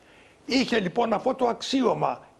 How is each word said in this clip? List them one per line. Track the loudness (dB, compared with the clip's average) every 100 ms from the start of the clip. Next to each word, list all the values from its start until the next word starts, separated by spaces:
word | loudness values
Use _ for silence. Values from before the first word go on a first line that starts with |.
| -20 -20 -20 _ -2
Είχε | 0 2 0
λοιπόν | 0 -2 0
αυτό | 0 -2 0
το | 0
αξίωμα | -2 -2 0 2 2 0 -4 -10 _